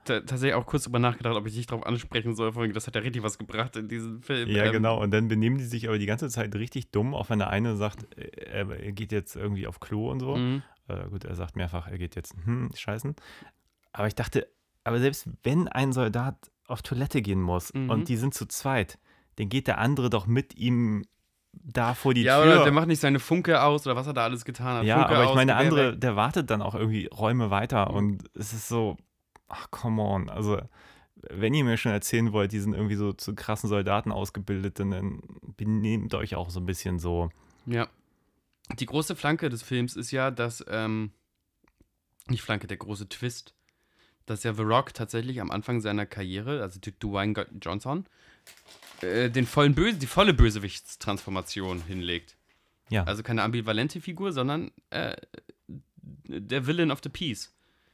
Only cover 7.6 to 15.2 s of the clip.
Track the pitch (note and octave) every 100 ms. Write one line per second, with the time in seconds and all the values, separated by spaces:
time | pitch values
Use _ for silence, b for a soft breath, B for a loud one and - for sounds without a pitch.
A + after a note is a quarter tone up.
7.6 | A#2 G#2 G#2 - A2 - - - - G2+
8.6 | G2+ - G#2 G2+ G#2+ G#2+ - - G#2 G2+
9.6 | G#2 G2+ - G#2+ A#2 C3 B2+ C3+ B2 C#3
10.6 | B B - F#2 F#2 F#2+ F2 F2 F2 -
11.6 | F2 E2+ E2 F#2+ F2 - E2+ F#2 F2 A#2+
12.6 | B2 - - G#2 C#3 D3+ B B B B
13.6 | _ _ _ - G#2+ - A#2 - - _
14.6 | _ _ - A#2+ C3 D3+